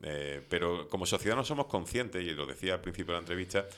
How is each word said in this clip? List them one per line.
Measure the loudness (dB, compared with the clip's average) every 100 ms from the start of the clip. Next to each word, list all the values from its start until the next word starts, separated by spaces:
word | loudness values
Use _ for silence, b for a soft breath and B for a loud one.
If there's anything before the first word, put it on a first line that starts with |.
Eh, | -6 -4 -4 -6 0
pero | 2 2 0 -2
como | -2 2
sociedad | 2 4 2
no |
somos | 2 0 2
conscientes, | 0 0 0 0 -2
y | -2
lo | -2 -2
decía | -2 0 0
al |
principio | 0 -4 -2
de | -2
la |
entrevista, | 0 -2 0 0 0